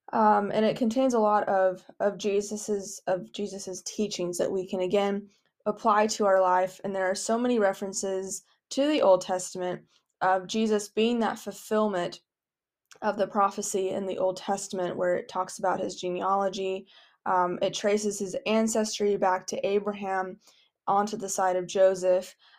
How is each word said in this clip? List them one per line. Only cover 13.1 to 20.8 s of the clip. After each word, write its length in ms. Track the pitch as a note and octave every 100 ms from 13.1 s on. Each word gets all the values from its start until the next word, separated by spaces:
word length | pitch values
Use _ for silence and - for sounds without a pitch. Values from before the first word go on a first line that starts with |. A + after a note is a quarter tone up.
| G3+
the 100 | F#3+
prophecy 600 | A3 G3 G3+ G3+ F#3+ F#3
in 160 | G3+ F#3+
the 120 | -
Old 200 | F#3 F#3
Testament 580 | - G3 - F#3+ F3 -
where 200 | F3+ F3
it 120 | -
talks 320 | F#3 F#3 -
about 220 | F#3+ -
his 180 | - -
genealogy. 880 | F3+ F3+ F#3+ G3 G3 F#3+ F#3+ F#3+ - - _ _ -
Um, 340 | F3+ F3+ F3
it 120 | G3
traces 440 | - G#3 G#3 G#3+ G3+
his 200 | G3 E3 -
ancestry 720 | A3 A3+ A3 G#3+ - G#3 G3+
back 280 | G3 F#3 -
to 200 | - G3
Abraham 720 | G3+ G3+ G3+ G3 F#3+ F#3 F#3 _ _ _ _